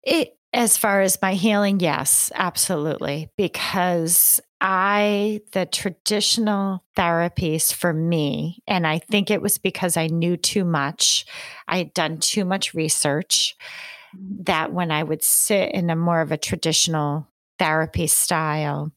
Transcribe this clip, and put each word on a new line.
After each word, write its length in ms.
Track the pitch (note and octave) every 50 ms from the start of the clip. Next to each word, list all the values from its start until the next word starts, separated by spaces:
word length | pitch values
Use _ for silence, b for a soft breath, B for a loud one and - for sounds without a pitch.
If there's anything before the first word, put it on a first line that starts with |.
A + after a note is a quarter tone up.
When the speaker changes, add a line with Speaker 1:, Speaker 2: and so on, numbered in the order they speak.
| _
Speaker 1:
It, 340 | C4 E4+ D#4+ C#4+ - _ _ _ _ -
as 240 | A#3+ A#3+ A3 -
far 240 | - - G#3+ G3 G3
as 160 | G3 F#3+ F#3 -
my 120 | - F#3+ F#3+
healing, 440 | F#3+ E3+ A3+ G#3 G3+ G#3 G3+ G3 G3
yes, 520 | F3+ D#3+ C#3+ - C3+ - - - - - -
absolutely. 920 | - F#3+ F3+ - - - - F#3 D3+ D3 D#3 D3 - - D3 C#3+ D3+ D#3 - _
Because 1040 | - G3+ E3+ - - - - - F#3+ F3+ F3+ F3 E3+ E3 E3 E3+ - - - - - - _ _ _
I, 840 | - F#3+ F#3+ F#3 F#3+ G3+ G3+ G#3 G#3 G#3 G#3 G3+ G#3 G#3+ G#3+ G#3 G#3 - -
the 120 | F#3+ F3+
traditional 1200 | F3+ - - - G3+ E3 _ _ - G#3+ G#3 G#3 - - A#3 A3+ G#3+ G#3 G3 G3 G3 F#3+ F3+ _ _ _
therapies 760 | - F#3 E3+ E3 E3 E3+ F3 - - F#3+ D#3+ D#3 D#3+ - - -
for 200 | - - F3 D#3+
me, 680 | D#3 D#3+ E3+ E3+ D#3+ D3+ C#3+ - D3+ D3 E3 F3 - _
and 180 | - G3+ F#3 E3+
I 140 | D#3 D#3 E3+
think 320 | - - A3 G#3 G3 -
it 100 | G#3+ -
was 160 | - G#3 -
because 380 | - - F#3+ F3+ - F#3 F3+ E3+
I 120 | E3+ D#3+
knew 280 | D#3+ E3 E3 E3+ F3 F3+
too 280 | E3+ - - - G#3 F#3+
much, 600 | E3+ E3 D3 C#3 C#3+ - - - - - - - B B B B B B B B
I 100 | - -
had 160 | F#3 F3 - _
done 260 | F3+ D#3+ D#3 D#3+ D3+
too 260 | - - - G#3+ G3
much 280 | F3+ F#3 G3 - - -
research, 840 | E3 D#3+ D#3 - - - D3+ C#3 D3+ - _ - - - - - B B B B B B B B B B B B
Speaker 2:
Mm-hmm. 300 | F#3 G3 F#3+ G3+ G3 F3
Speaker 1:
that 300 | G3 F3+ D#3 D#3 - -
when 180 | F3+ F3 E3
I 120 | D#3 D3+ D#3+
would 200 | D3+ D#3 D#3 -
sit 480 | - - - - - G#3 G3 F#3 - -
in 160 | F#3 F3 E3+
a 60 | E3
more 240 | E3 E3+ E3+ E3+ E3
of 140 | D#3+ D#3 D#3+
a 40 |
traditional 920 | D3+ - - - D#3+ - E3 D#3 - - E3+ D#3+ D#3 D3 D3 C#3+ D#3+ D3+ _ _ _ _ _ _
therapy 500 | - F#3 D#3 D#3 D#3+ D#3 D#3 - - E3
style 840 | D3+ - - - - F3+ D#3+ D#3+ D#3 D3+ D#3 D3+ D3 D3 D3 D3 D#3 _